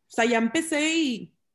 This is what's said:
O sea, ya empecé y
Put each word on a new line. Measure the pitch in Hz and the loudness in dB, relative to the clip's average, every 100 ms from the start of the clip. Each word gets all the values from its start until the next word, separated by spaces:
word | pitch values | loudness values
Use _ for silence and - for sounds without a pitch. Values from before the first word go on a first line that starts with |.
| _ | _
O | |
sea, | - 233 | 0 2
ya | 226 | 2
empecé | 226 320 320 294 311 330 | 2 0 -2 0 0 0
y | 285 208 180 _ _ | 0 -4 -10 _ _